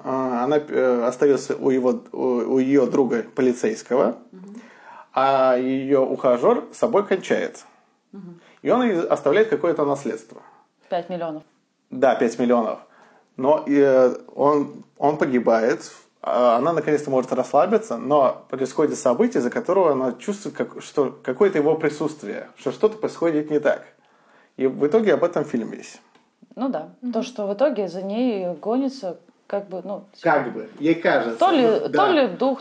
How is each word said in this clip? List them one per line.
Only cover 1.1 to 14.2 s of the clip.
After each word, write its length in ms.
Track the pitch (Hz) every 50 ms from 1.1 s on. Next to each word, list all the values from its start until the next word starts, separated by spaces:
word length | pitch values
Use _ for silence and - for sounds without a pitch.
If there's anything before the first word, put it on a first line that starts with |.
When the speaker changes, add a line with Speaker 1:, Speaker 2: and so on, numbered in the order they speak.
| 123 - 147 143 135 - 135 - - -
Speaker 1:
у 120 | - 139
его, 220 | 131 131 123 127 120 117 - -
у, 420 | - - 131 127 123 120 113 - 131
у 60 | 135
её 260 | 131 131 139 143 127
друга 380 | 113 - 143 135 120 123 117 107 - -
полицейского, 800 | - 131 127 123 - - 110 110 - - - 120 135 175 240 247 - - _
Speaker 2:
Мгм. 240 | - - 190 202 208 247 - - - - - - - - - _ -
Speaker 1:
а 420 | 131 135 135 135 131 131 131 127
её 480 | 123 127 131 135 135 131 135 143 131 135
ухажёр 600 | - 131 120 - 131 123 120 135 202 247 - - -
с 60 | -
собой 280 | - - 113 131 196 202
кончает. 580 | - 196 175 - - 120 95 90 - - - - - _ _ _ _ _ _ _ _
Speaker 2:
Мгм. 280 | - 196 180 175 170 - _ _ _ _
Speaker 1:
И 80 | - 139
он 140 | 208 247 254
ей 180 | 233 190 170 175 - -
оставляет 360 | - - 139 151 208 220 220
какое-то 360 | - 147 175 170 156 - 147
наследство. 560 | 143 139 139 - 117 - - - - - - - - _ _ _ _ _ _ _ -
Speaker 3:
Пять 200 | 196 175 170 -
миллионов. 340 | 185 170 170 160 151 156 156 _ _ _ _ _ _ _ _ _
Speaker 1:
Да, 240 | - 127 131 131 113
пять 220 | - 127 117 - -
миллионов. 400 | 127 120 123 120 110 104 - - - _ _ _ _ _ _ _ _ _ _
Но, 260 | - 131 139 151 156 156
э, 480 | 143 143 143 139 139 131 131 127 123 - -